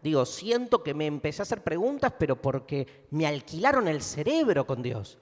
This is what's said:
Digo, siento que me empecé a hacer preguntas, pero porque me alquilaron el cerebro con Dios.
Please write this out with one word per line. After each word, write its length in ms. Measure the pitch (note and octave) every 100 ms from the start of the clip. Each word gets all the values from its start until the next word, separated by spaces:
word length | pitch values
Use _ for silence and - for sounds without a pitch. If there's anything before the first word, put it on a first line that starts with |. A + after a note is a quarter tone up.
Digo, 220 | D3 D3+
siento 580 | B2 - G3 A#3 B3 B3
que 120 | D3+
me 120 | D3 D#3
empecé 360 | D3 D3+ D3
a 20 |
hacer 180 | G3+ G#3+
preguntas, 520 | - E3+ A#3 C#4+ B3 -
pero 220 | D3 C3
porque 640 | C#3 C3+ C3+ C#3+ C3 - -
me 160 | D3 D#3
alquilaron 600 | D3 - D#3 B3 C4+ G3
el 160 | D3+
cerebro 640 | - - D3+ D#4+ C#4+ D#3+ C3
con 160 | B2+
Dios. 360 | B2 A#2 G2 -